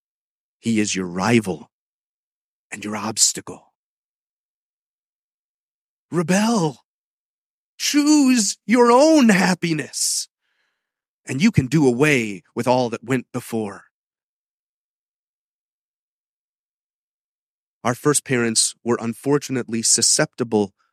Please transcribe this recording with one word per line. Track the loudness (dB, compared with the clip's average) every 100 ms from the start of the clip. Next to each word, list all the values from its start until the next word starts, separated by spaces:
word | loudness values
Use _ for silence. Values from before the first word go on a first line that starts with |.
| _ _ _ _ _ _
He | -4 -2
is | -2
your | -4 -6
rival | -4 0 2 0 -8 -14 _ _ _ _ _ _ _ _ _ _
and | -14
your | -10 -8
obstacle. | -8 -2 -2 -2 -12 -20 _ _ _ _ _ _ _ _ _ _ _ _ _ _ _ _ _ _ _ _ _ _ _ _ _
Rebel. | -6 0 0 2 0 -2 -4 _ _ _ _ _ _ _ _ _ -8
Choose | -2 0 2 4 4 2 -2 -6 0
your | 4 6
own | 6 6 6 6
happiness, | 4 2 0 -2 -4 -6 -6 -6 -6 -8 _ _ _ _ _ _ _ _ _
and | -10 -2
you | 2
can | 2 0
do | 2 2
away | 2 2 2 -2 -8 -12
with | -6 -2
all | 0 -2
that | -6 -6
went | -6 -6
before. | -12 -8 -8 -8 -10 _ _ _ _ _ _ _ _ _ _ _ _ _ _ _ _ _ _ _ _ _ _ _ _ _ _ _ _ _ _ _ _ _ _ _ _ _ _ _ _ -6
Our | -2
first | 0 -2 -2
parents | -2 0 -2 -4 -6
were | -4 -4
unfortunately | -4 -6 -2 -2 -2 -8 -6 -4
susceptible | -2 0 0 0 -2 -4 -2 0 -2 -6 _